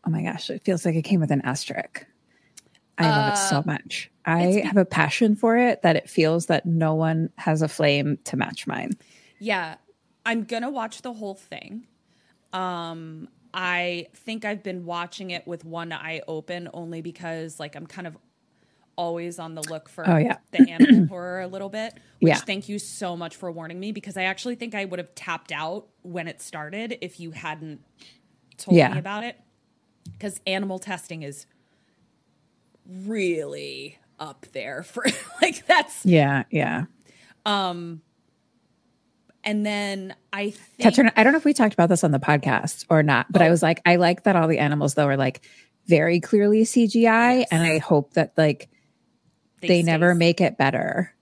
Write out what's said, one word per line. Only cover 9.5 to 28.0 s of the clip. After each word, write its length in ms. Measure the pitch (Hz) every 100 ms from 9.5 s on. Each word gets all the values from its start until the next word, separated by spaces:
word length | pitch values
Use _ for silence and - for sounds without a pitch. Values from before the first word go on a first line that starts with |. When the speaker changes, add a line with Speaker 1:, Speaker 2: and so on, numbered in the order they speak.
| 196 165 160 _ _ _ _ 226
Speaker 2:
I'm 200 | 233 214
gonna 240 | 233 240
watch 320 | 277 226 -
the 100 | 262
whole 240 | 226 208 196
thing. 500 | - - - 220 - _ _ _ _ _ _
Um, 760 | 185 185 175 170 165 160 160 - _ _
I 540 | - 180 180 175 175 - _
think 300 | - 220 214
I've 180 | 214
been 220 | 208 180 170
watching 460 | 170 175 - 185
it 140 | 175 -
with 180 | 170 160
one 260 | 165 165
eye 300 | 160 160 165 -
open 400 | 160 156 175 175
only 280 | - 165 165
because, 580 | 165 165 170 165 160 151
like, 160 | 151 143
I'm 120 | 170
kind 200 | - 175
of 100 | 160 _ _ _ _ _ _ _ -
always 420 | 170 170 175 170
on 160 | 165
the 80 | 160 151
look 200 | 160 _
for 200 | - 170
Speaker 1:
Oh, 80 | 165
yeah. 200 | 160 - _
Speaker 2:
the 180 | - 269
animal 340 | 330 294 226 160
Speaker 1:
<clears throat> 40 |
Speaker 2:
horror 320 | 180 180 180
a 60 | 180
little 220 | 190 196
bit, 240 | 214 226 - _ _
which 120 | 165
Speaker 1:
Yeah. 60 | 147
Speaker 2:
thank 280 | - 196 196
you 120 | 202
so 360 | - - 190 175
much 200 | 165 -
for 160 | 185
warning 280 | 165 160 175
me, 120 | 196
because 260 | 208 202 190
I 60 |
actually 320 | 185 190 247 240
think 180 | 233
I 120 | 214 196
would 120 | 180
have 160 | 170
tapped 380 | - - 165 -
out 360 | 151 160 196 - _
when 260 | 180 175 165
it 140 | -
started 560 | - 165 151 196 226 -
if 180 | 175 -
you 100 | 170
hadn't 520 | 160 160 156 160 151 _ _